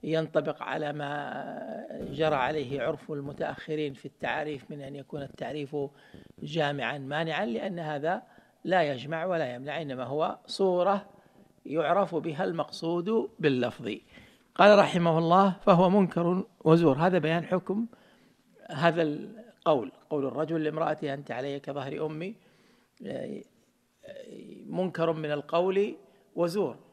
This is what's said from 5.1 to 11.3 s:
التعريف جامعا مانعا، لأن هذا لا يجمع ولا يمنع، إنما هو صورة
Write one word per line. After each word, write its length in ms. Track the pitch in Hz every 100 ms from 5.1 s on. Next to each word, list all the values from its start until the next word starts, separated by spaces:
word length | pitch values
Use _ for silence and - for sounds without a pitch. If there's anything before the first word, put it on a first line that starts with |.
| 156
التعريف 540 | 139 - 120 147 139 147 139 - - - - -
جامعا 560 | 147 156 147 143 117 143
مانعا، 480 | 135 147 165 156 214
لأن 320 | 226 - 175
هذا 440 | 156 151 151 196 - - _ _
لا 180 | - 180
يجمع 420 | 151 131 135 160
ولا 300 | 175 170 139
يمنع، 280 | 123 139 147
إنما 220 | 151 131
هو 340 | 123 147 170 - -
صورة 600 | - 190 180 180 196 - - _